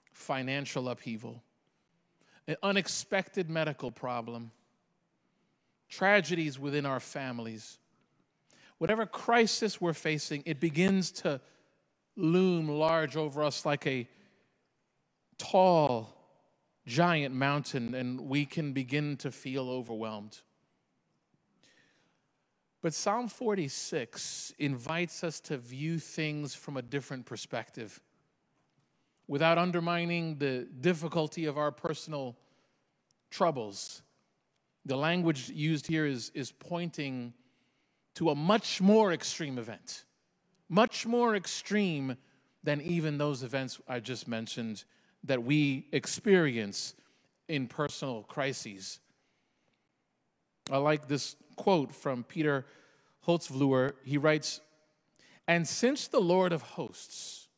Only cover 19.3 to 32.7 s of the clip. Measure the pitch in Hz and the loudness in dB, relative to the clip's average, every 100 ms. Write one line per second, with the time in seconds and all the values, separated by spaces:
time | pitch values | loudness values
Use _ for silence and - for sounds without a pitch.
19.3 | - 135 135 127 127 117 110 110 107 104 | -8 -6 -4 -4 -4 -6 -6 -6 -8 -12
20.3 | - _ _ _ _ _ _ _ _ _ | -18 _ _ _ _ _ _ _ _ _
21.3 | _ _ _ _ _ _ _ _ _ _ | _ _ _ _ _ _ _ _ _ _
22.3 | _ _ _ _ _ 170 - 208 226 240 | _ _ _ _ _ -4 -2 0 0 -2
23.3 | - 247 196 143 - - 160 117 - - | -4 -2 0 -2 -6 -6 -4 -6 -8 -8
24.3 | - - - 147 127 131 165 175 - 170 | -8 -10 -4 -2 -2 -4 -4 -4 -6 -8
25.3 | - - 139 120 131 160 165 - - 156 | -8 -8 -8 -8 -6 -4 -4 -6 -4 -4
26.3 | 151 143 - - 135 120 139 - 131 117 | -4 -6 -10 -10 -8 -6 -6 -6 -10 -10
27.3 | 113 - 120 110 - 107 - _ _ _ | -12 -8 -8 -8 -12 -14 -16 _ _ _
28.3 | _ _ _ _ _ _ _ _ _ - | _ _ _ _ _ _ _ _ _ -6
29.3 | 143 160 170 180 175 170 170 170 170 165 | 2 4 6 4 2 0 0 0 -2 -2
30.3 | 147 143 127 - 127 151 165 165 170 156 | -2 -2 -2 -6 -2 0 0 0 -2 -2
31.3 | - 156 143 147 - 165 151 - 147 131 | -2 -4 0 -2 -2 -4 -6 -6 -6 -8
32.3 | 117 _ _ _ | -10 _ _ _